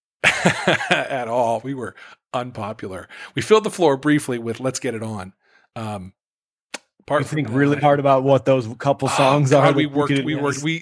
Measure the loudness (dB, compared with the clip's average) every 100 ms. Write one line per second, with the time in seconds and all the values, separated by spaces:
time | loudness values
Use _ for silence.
0 | _ _ -4 0 0 0 -2 -2 0 -2
1 | -2 -6 -4 0 0 -2 -6 -10 -10 -14
2 | -20 -20 _ -8 -8 -10 -10 -10 -12 -12
3 | -16 -20 -10 -4 4 4 2 0 2 2
4 | 0 0 -2 -6 -6 -6 -4 -4 -6 -6
5 | -8 -8 -12 _ _ _ _ -12 -10 -10
6 | -12 _ _ _ _ _ _ -20 _ _
7 | -4 -2 -2 -4 -2 2 2 2 2 4
8 | 4 2 4 2 4 2 0 -4 -2 0
9 | 0 2 4 4 6 6 6 4 0 0
10 | 0 0 0 -2 -2 -2 -4 -4